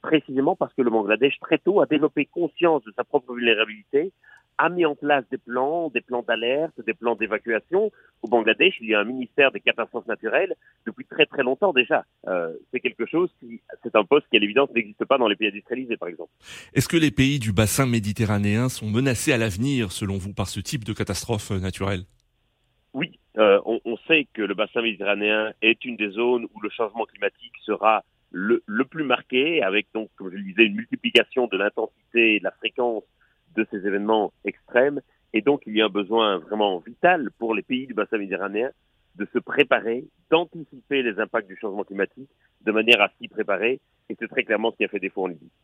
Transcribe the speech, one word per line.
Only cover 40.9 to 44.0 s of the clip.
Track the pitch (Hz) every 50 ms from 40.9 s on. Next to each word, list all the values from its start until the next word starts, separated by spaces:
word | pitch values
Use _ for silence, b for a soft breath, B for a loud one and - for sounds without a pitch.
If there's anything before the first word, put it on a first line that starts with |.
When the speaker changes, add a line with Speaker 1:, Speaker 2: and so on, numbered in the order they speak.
| 143 135 127
Speaker 1:
les | 117 101 92
impacts | 110 98 - 117 104 92
du | 95 -
changement | - 107 95 104 95
climatique | _ 98 98 98 - _ - 131 - _ _ _ _ _ _ _
de | 110 104
manière | 110 107 113 120 104 101
à | 98 _ _
s'y | 117 107
préparer. | - 107 107 101 98 87 104 117 131 - _ _ _ _